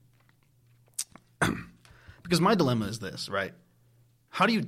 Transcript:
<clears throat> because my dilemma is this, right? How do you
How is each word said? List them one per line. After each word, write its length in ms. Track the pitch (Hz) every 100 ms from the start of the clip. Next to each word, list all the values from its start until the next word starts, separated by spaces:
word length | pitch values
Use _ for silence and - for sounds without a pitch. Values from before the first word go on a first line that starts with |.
| _ _ _ _ _ _ _ _ _ - - - _ -
<clears throat> 800 | - - - - - - - -
because 180 | - 170
my 140 | 190 220
dilemma 300 | 135 120 101
is 140 | 113
this, 300 | 95 - -
right? 240 | 98 95 - _ _ _ _ _ _ _
How 160 | - 202
do 80 |
you 80 | 220